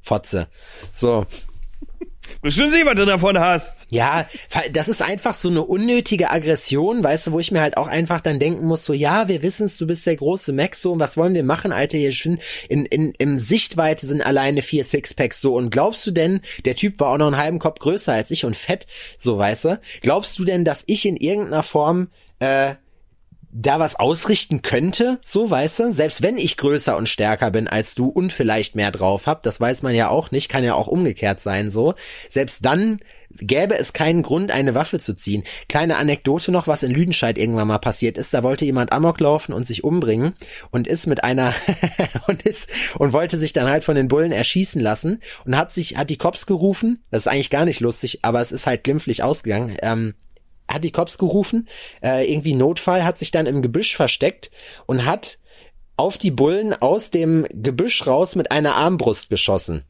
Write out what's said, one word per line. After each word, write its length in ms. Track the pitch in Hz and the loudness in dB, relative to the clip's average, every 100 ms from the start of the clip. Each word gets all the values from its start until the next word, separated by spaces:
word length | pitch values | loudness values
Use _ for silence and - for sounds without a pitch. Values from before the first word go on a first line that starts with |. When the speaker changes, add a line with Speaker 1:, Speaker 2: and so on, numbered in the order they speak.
Speaker 1:
Fotze. 460 | - 107 - 98 85 - - - - | -2 -4 -2 -6 -6 -12 -20 -18 -16
So. 360 | - 120 117 98 - - - - - - - - - - - | -2 0 2 -2 -8 -12 -10 -12 -12 -14 -14 -14 -14 -16 -6
Speaker 2:
Bestimmt 300 | 147 143 294 | -2 2 4
nicht, 120 | 320 302 | 4 4
was 100 | 208 | 4
du 100 | 202 | 2
davon 320 | 190 185 196 | 2 2 4
hast. 480 | 175 175 - - - | 4 2 -2 -18 -4
Speaker 1:
Ja, 380 | 117 123 156 156 - - - 135 | 0 2 0 -2 -10 -6 -4 -2
das 160 | 151 156 | -2 -2
ist 160 | 220 | -2
einfach 320 | - 196 247 196 | -2 -2 -4 -2
so 140 | 180 | 0
eine 120 | 170 | 0
unnötige 720 | - 185 233 240 240 196 175 | 0 0 2 2 2 0 2
Aggression, 720 | 165 156 156 - 143 175 240 | 0 0 0 0 0 0 2
weißt 240 | 156 156 165 | 2 0 0
du, 40 | |
wo 60 | 160 | -2
ich 120 | 165 | 0
mir 100 | 175 | 2
halt 160 | 151 - | 2 0
auch 100 | 147 | -2
einfach 320 | 156 170 170 | -2 0 0
dann 180 | 160 143 | 0 2
denken 260 | 143 170 160 | 2 2 0
muss, 180 | 160 - | 0 0
so, 80 | |
ja, 340 | 143 147 190 202 | 0 2 2 2
wir 160 | 170 | 0
wissen's, 340 | 160 - 208 - | -2 -2 -4 -2
du 80 | 160 | -4
bist 200 | 165 - | -2 0
der 80 | 160 | 0
große 360 | 143 190 - | 0 -2 -2
Mac, 240 | 139 175 - | 0 -2 -2
so, 180 | 180 | -2
und 60 | 175 | 0
was 180 | 147 - | 0 2
wollen 180 | 170 180 | 2 2
wir 80 | |
machen, 280 | 131 156 - | 2 0 0
Alter, 260 | 101 147 160 | -2 0 0
hier 120 | 139 | 0
sind 280 | 127 156 170 - - - | 0 -2 -4 -4 -14 -4
in, 180 | 151 143 | -2 0
in, 240 | 147 156 - | 0 0 0
in 180 | 143 139 | 0 0
Sichtweite 680 | 110 220 - 165 156 156 135 | 2 0 0 0 0 0 -2
sind 180 | 143 - | -2 2
alleine 380 | 139 135 143 | 2 2 0
vier 200 | - 151 | 0 -2
Sixpacks, 560 | 131 143 - - 127 - | 0 -2 -2 -2 -2 0
so, 120 | 139 123 | 0 0
und 140 | 120 | 0
glaubst 360 | 113 180 233 - | 2 2 0 -2
du 40 | |
denn, 300 | 170 160 190 - - - | 2 2 0 -4 -4 -2
der 100 | 127 | 0
Typ 240 | 208 196 | -2 0
war 100 | 143 | 0
auch 80 | 135 | 4
noch 100 | 151 | 2
einen 100 | 139 | 2
halben 220 | 151 165 | 0 0
Kopf 200 | 160 151 | -2 0
größer 340 | 156 196 - | -2 0 0
als 180 | 113 107 | 0 0
ich 120 | 135 120 | -2 -2
und 100 | 110 | -4
fett, 320 | - 185 - - - - | -4 -4 -4 -18 -18 -4
so, 180 | 123 104 | -2 2
weißt 280 | 101 113 160 | 2 2 0
du, 140 | 202 - - | -2 -6 -4
glaubst 380 | 120 170 208 - | 2 2 0 -2
du 60 | 185 | 0
denn, 200 | 180 165 | 2 0
dass 180 | 139 - | 0 -2
ich 180 | 208 202 | 0 0
in 120 | 175 | 0
irgendeiner 460 | 147 202 208 156 | 0 0 0 -2
Form, 440 | - 156 147 175 180 _ - - | 0 2 2 2 -2 _ -20 -4
äh, 340 | 131 135 135 139 _ _ _ _ _ - - 117 | 0 2 0 -2 _ _ _ _ _ -20 -16 -2
da 220 | 123 143 | 0 2
was 160 | 160 - | 2 2
ausrichten 680 | 120 160 - 180 - 147 | 0 0 2 0 2 -2
könnte, 540 | - 123 165 - 240 254 | 0 0 0 2 2 0
so, 260 | - 202 226 | -2 0 2
weißt 300 | 143 151 - | 2 0 0
du, 140 | 233 | 0
selbst 280 | 160 156 - | 2 0 2
wenn 160 | 208 240 | 0 0
ich 200 | 180 - | -2 0
größer 400 | 143 147 143 90 | 2 2 0 0
und 100 | 110 | -2
stärker 440 | - 107 107 120 | 0 0 2 2
bin 180 | 104 110 | 0 0
als 260 | 107 110 - | -2 -2 0
du 120 | 127 | 0
und 240 | 180 185 | 2 -2
vielleicht 420 | - 117 110 104 107 | 0 0 2 -2 -2
mehr 160 | 101 | -2
drauf 360 | 95 92 98 - | 0 0 0 0
hab, 160 | 156 | -2
das 180 | 117 - | -2 0
weiß 200 | 120 127 | -2 0
man 140 | 131 117 | 0 2
ja 140 | 107 | 2
auch 200 | 131 - | 2 0
nicht, 180 | 135 - | -4 -2
kann 160 | 135 120 | 0 2
ja 80 | |
auch 140 | 78 - | 0 0
umgekehrt 520 | 170 175 98 104 98 | 0 0 0 -2 -2
sein, 320 | - 98 104 | -2 -2 -2
so, 220 | 104 135 185 - - - | 0 0 0 -12 -18 -6
selbst 360 | - 135 - 131 | -4 -4 0 2
dann 340 | 160 220 214 - - - - | 2 2 -2 -8 -20 -20 -12
gäbe 380 | 101 135 190 214 | 0 2 2 0
es 160 | - | -2
keinen 300 | - 156 170 | 0 2 2
Grund, 280 | - 160 202 | 2 0 0
eine 240 | - 139 123 | 0 2 2
Waffe 240 | 160 170 | 0 -4
zu 140 | - | -4
ziehen. 320 | 101 - 104 - - - | -8 -4 -4 -6 -16 -4
Kleine 260 | 147 170 160 | 0 2 2
Anekdote 560 | 147 139 - 156 - | 2 0 0 0 2
noch, 160 | 180 160 | 0 2
was 160 | 147 | 0
in 80 | 131 | 0
Lüdenscheid 460 | 131 175 170 120 110 | 0 0 0 0 0
irgendwann 320 | 110 113 107 | 0 0 2
mal 80 | 104 | 0
passiert 400 | 123 110 117 87 | -2 -2 -2 -2
ist, 160 | - | -2
da 100 | - | 0
wollte 220 | 123 135 147 | 0 0 0
jemand 260 | 131 123 | 0 0
Amok 300 | 127 165 165 | 2 2 4
laufen 320 | 147 151 - | 2 2 0
und 120 | 101 123 | -6 -6
sich 200 | 117 151 | -4 0
umbringen 480 | 175 127 110 143 185 - - - | 0 2 2 0 -2 -16 -18 -6
und 140 | - 120 | -4 -2
ist 220 | 165 - | -2 0
mit 160 | 143 | 0
einer, 300 | - 131 127 117 - 190 175 | 0 2 0 0 -2 0 -2
<laughs> 380 | - 170 123 - | 0 -2 -2 -2
und 160 | 196 | 0
ist, 240 | 214 - - - - - | -2 -2 -8 -8 -6 0
und 140 | 143 | 2
wollte 240 | 131 170 170 | 2 0 -2
sich 160 | 156 | -2
dann 160 | - 127 | 0 2
halt 160 | 151 - | 2 2
von 100 | 147 | 2
den 140 | 131 | 4
Bullen 240 | 139 165 | 4 2
erschießen 480 | 113 - 185 190 156 | 0 0 0 0 0
lassen 400 | 107 110 160 226 - - - | 0 0 -2 -4 -8 -14 -2
und 100 | 131 | -2
hat 160 | 165 | 0
sich, 240 | - 160 - | -4 -6 -4
hat 140 | 143 | -4
die 80 | 151 | -2
Cops 280 | 170 - - | -2 -2 -2
gerufen, 600 | 185 190 190 226 240 - | 2 2 2 0 -2 -2
das 120 | 113 | -2
ist 60 | - | 0
eigentlich 180 | 139 139 | -2 0
gar 120 | 139 | 2
nicht 160 | 170 139 | 2 2
lustig, 400 | 120 117 127 - | -2 -2 -6 -4
aber 180 | 120 120 | 0 0
es 100 | 120 | -2
ist 160 | - - | -2 -2
halt 160 | 120 | -2
glimpflich 400 | - 147 - 113 | 0 -2 0 -2
ausgegangen, 540 | 117 - 113 101 120 98 | 0 -2 -2 -2 -2 -4
ähm, 320 | 110 113 110 107 - - _ - - | -2 -2 -4 -8 -20 -20 _ -20 -8
hat 160 | 151 | -6
die 60 | 160 | -4
Cops 280 | - 170 - | -2 -4 0
gerufen, 480 | 175 185 190 226 233 - - - | 0 2 0 -2 -4 -14 -20 -6
äh, 240 | - 131 131 | -2 0 2
irgendwie 280 | 151 151 135 | 0 0 2
Notfall, 480 | 135 170 - 180 170 | 2 2 0 2 2
hat 140 | 180 | 0
sich 100 | 165 | -2
dann 160 | 165 156 | 0 0
im 160 | 139 | 0
Gebüsch 340 | 127 135 220 - | 0 0 -2 0
versteckt 540 | 135 - 143 - - - - - - | 0 2 0 -2 -20 -20 -20 -18 -4
und 180 | 131 123 | 0 0
hat 320 | 202 - - _ - - - - - | -2 -6 -18 _ -20 -20 -20 -12 -2
auf 220 | 160 196 | -2 0
die 140 | 196 | -2
Bullen 420 | 123 143 185 214 | 2 2 2 0
aus 380 | - 127 202 220 | 0 2 2 0
dem 340 | 170 160 160 151 | 0 4 2 2
Gebüsch 540 | - 113 123 226 233 - | -4 -4 0 0 0 2
raus 260 | 131 185 | 2 2
mit 160 | 190 151 | 0 0
einer 240 | 151 147 | 0 2
Armbrust 560 | 123 156 180 - 107 - | 2 2 2 0 0 -2
geschossen. 540 | 104 - 95 - 80 - | -2 2 0 0 -8 -8